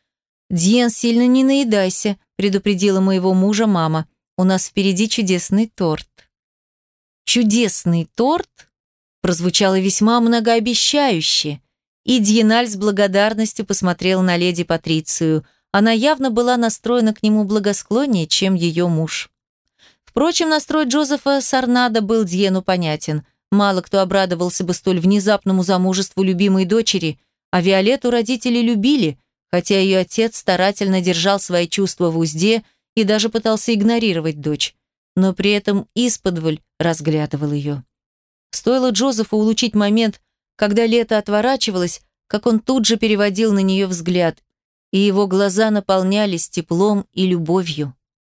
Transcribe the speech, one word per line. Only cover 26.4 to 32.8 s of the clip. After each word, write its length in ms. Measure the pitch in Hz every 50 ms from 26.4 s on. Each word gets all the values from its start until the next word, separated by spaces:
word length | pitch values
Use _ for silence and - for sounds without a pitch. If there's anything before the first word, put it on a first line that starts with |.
| 202 202 190 190 190
дочери, 540 | 170 208 226 226 - - 185 165 156 139 - _ _ _ _ _ _
а 120 | - 180
Виолетту 480 | 170 190 196 190 196 214 269 269 - 247
родители 500 | 240 233 226 233 262 226 - 254 233 240
любили, 600 | 233 233 240 202 196 262 302 269 196 156 135 - _ _ _ _ _ _
хотя 300 | - 180 175 - 202 196
ее 200 | 190 196 190 190
отец 380 | 185 - - - 226 226 - -
старательно 640 | - - 185 180 185 196 208 - 202 196 190 185
держал 380 | 175 185 175 170 170 196 202 196
свои 280 | - - 180 175 175 170
чувства 420 | - 196 196 180 - - 180 170
в 80 | 160 165
узде 460 | 165 160 151 156 180 214 226 226 220 _ _ _